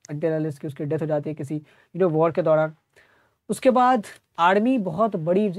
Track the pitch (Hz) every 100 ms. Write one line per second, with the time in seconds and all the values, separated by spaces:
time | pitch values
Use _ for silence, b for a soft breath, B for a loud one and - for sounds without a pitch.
0 | - 151 165 156 156 139 156 135 147 156
1 | 156 151 151 151 143 151 - _ _ 170
2 | 180 156 165 170 165 156 156 156 _ b
3 | b b b b - 214 262 240 247 254
4 | - - _ - 170 202 233 262 185 160
5 | 220 196 156 185 214